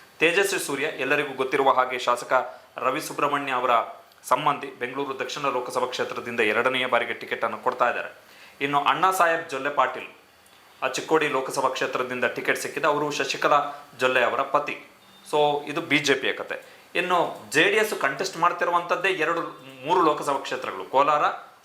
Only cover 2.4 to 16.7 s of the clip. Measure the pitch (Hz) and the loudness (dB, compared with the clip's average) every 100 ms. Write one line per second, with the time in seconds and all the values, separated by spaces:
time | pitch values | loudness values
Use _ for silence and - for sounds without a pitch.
2.4 | 123 - - - 127 143 151 156 143 143 | 0 -6 -18 -4 -2 -2 -4 -2 0 0
3.4 | 139 127 123 117 - - - - - - | -2 0 4 2 2 -6 -20 -20 0 2
4.4 | 147 139 139 - 123 135 135 131 127 147 | 2 0 -4 -8 -8 -6 -6 -6 -6 -4
5.4 | 139 123 123 123 123 - 127 127 113 117 | -2 -2 -2 -2 -2 -2 -4 -6 -4 0
6.4 | 107 107 127 131 127 120 117 113 120 120 | 2 4 2 2 2 2 0 -4 -6 -4
7.4 | 113 107 123 127 120 90 85 - - - | -2 -2 -4 2 0 0 -6 -14 -20 -20
8.4 | - - 139 143 120 143 185 190 170 165 | -20 -6 -2 2 2 2 2 4 2 2
9.4 | 160 135 139 135 127 - 92 - _ _ | -4 -6 -2 0 0 -2 -12 -16 _ _
10.4 | _ - - - 131 - - 160 151 131 | _ -20 -20 -8 -6 -4 0 2 2 0
11.4 | 131 143 131 127 131 123 127 123 120 - | -2 -2 -2 0 -2 -2 -4 -2 -2 0
12.4 | 127 131 - - 160 147 147 143 135 147 | -2 -2 -4 -2 0 0 -2 -2 -4 0
13.4 | 156 147 143 - - - 127 127 117 117 | 2 2 2 -6 -16 -2 2 4 2 2
14.4 | 139 147 143 - - - - - - 151 | 0 0 -2 -6 -12 -20 -20 -20 -4 2
15.4 | 147 143 147 139 107 143 143 131 107 - | 2 2 -4 -6 0 2 2 2 0 -4
16.4 | - - - | -6 -10 -12